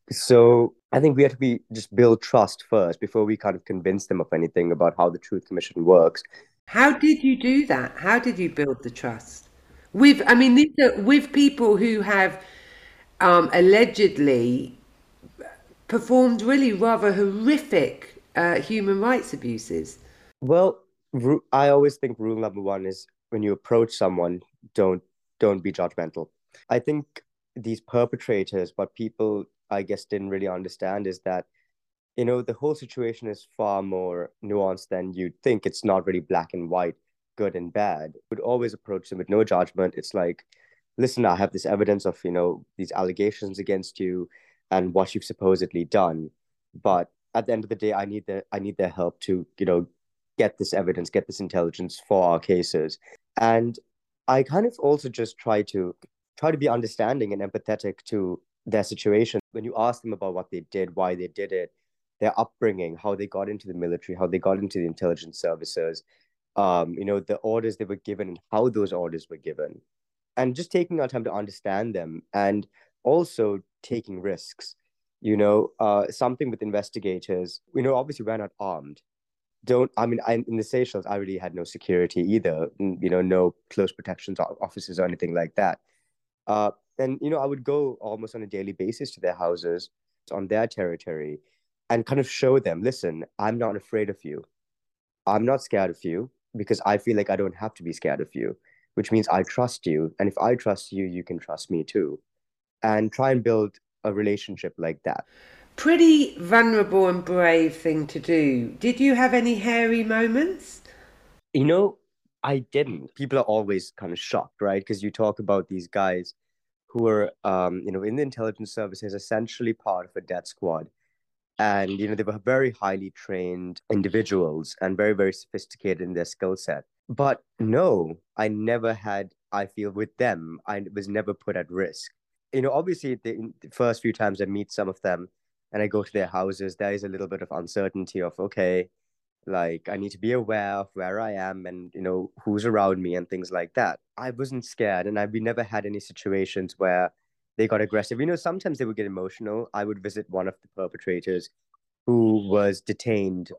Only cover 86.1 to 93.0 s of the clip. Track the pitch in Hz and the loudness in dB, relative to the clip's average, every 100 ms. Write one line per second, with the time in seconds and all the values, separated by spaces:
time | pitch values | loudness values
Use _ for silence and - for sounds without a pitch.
86.1 | _ _ _ - 107 104 - _ - 131 | _ _ _ -4 0 -2 -4 _ -6 -4
87.1 | 135 147 156 139 139 123 147 139 113 107 | -4 -4 -2 -4 -4 -2 -2 -2 -6 -10
88.1 | 107 110 117 104 98 98 95 95 - 135 | -10 -10 -14 -10 -8 -8 -6 -6 -6 -10
89.1 | - 90 87 87 87 85 87 - _ _ | -6 -4 -2 -2 -2 -4 -6 -8 _ _
90.1 | _ - 98 95 107 117 - 90 85 - | _ -10 -8 -2 -2 -2 -4 -6 -6 -8
91.1 | 78 76 76 _ _ _ _ - 120 113 | -8 -8 -12 _ _ _ _ -2 -2 0
92.1 | 135 127 - 131 135 95 82 117 - | -2 -2 0 4 4 2 -2 -4 -2